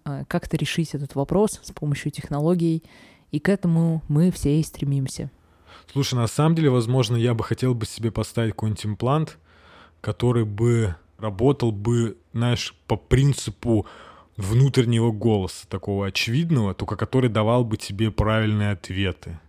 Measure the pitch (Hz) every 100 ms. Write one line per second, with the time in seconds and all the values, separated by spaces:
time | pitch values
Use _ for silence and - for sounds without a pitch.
0 | 147 139 139 175 - - 151 - 156 143
1 | 139 135 139 180 214 - - - 147 143
2 | 151 - - 143 156 180 165 160 - -
3 | - _ _ 151 - 202 170 165 165 160
4 | - 147 180 180 143 156 156 - 143 139
5 | 135 - 135 - _ _ _ - - 139
6 | 135 123 113 - 156 165 151 127 113 131
7 | 110 120 120 117 - 113 131 117 107 -
8 | 113 110 107 - 110 - 110 101 107 101
9 | 120 151 156 - _ _ - - - _
10 | - - 123 120 107 101 120 117 107 82
11 | _ - 107 95 131 135 117 101 107 120
12 | 113 - _ 117 120 117 - - - 107
13 | - 127 143 131 - - 123 110 - -
14 | - - - - 95 117 139 131 120 117
15 | 117 107 113 104 92 - - 95 - 98
16 | 98 - 110 131 170 139 101 92 101 104
17 | 113 131 123 107 107 123 117 107 - 98
18 | 110 - 107 110 107 107 104 98 - 95
19 | 95 - - 80